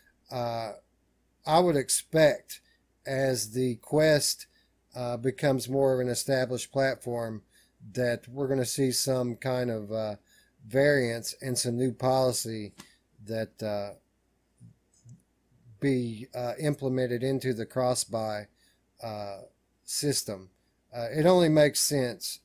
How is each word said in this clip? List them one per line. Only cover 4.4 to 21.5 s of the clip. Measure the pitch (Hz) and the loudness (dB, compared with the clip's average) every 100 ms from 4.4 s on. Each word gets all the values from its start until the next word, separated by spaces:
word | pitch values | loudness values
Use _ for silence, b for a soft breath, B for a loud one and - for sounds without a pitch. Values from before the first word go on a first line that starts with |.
| - _ _ _ _ | -10 _ _ _ _
uh, | 127 120 120 | -10 -6 -4
becomes | 127 127 147 135 120 | -4 0 2 2 0
more | 139 135 | 2 2
of | 127 | 2
an | 123 | 0
established | 120 - 135 127 123 - | -2 0 0 0 -4 -4
platform | 139 135 120 123 120 113 107 - b b _ 110 | 0 0 -2 -6 -6 -6 -8 -14 b b _ -10
that | 101 123 117 - | -2 0 -2 -6
we're | 131 135 | -4 -2
gonna | 135 120 | 0 0
see | - 131 | 0 0
some | 120 - 127 123 117 | 0 0 0 -2 -4
kind | 131 127 123 | -4 -2 -2
of, | 113 101 | -4 -4
uh, | 110 107 101 b b b _ 110 | -4 -4 -8 b b b _ -2
variance | 123 143 143 120 117 110 - | 2 4 4 2 -2 -8 -8
and | 135 123 | -4 -2
some | 123 120 | -2 0
new | 127 | -2
policy | 110 127 131 127 113 113 110 101 B B B _ _ 104 | 0 2 4 2 0 -4 -8 -12 B B B _ _ -8
that, | 113 110 - | -6 -6 -6
uh, | 107 104 101 95 _ _ _ _ _ _ 117 _ _ _ - - _ _ _ _ _ 107 | -6 -4 -6 -12 _ _ _ _ _ _ -20 _ _ _ -20 -20 _ _ _ _ _ -4
be, | 143 131 120 107 127 123 | 0 0 -2 -8 -12 -8
uh, | 120 120 | -6 -2
implemented | 151 147 135 127 127 120 | -2 -2 -2 0 0 -2
into | 131 135 131 | -2 -2 -2
the | 113 110 | -4 -4
cross-buy, | 131 127 123 - 113 110 104 104 _ _ _ _ _ | -2 0 0 -2 -4 -4 -6 -10 _ _ _ _ _
uh, | 117 104 101 98 - _ _ _ - | -12 -10 -10 -12 -16 _ _ _ -10
system. | - 147 131 - 98 92 _ _ _ _ 120 | -4 -2 -2 -4 -10 -14 _ _ _ _ -8
Uh, | 117 | -4
it | 143 165 | 2 6
only | 185 | 6
makes | 165 | 6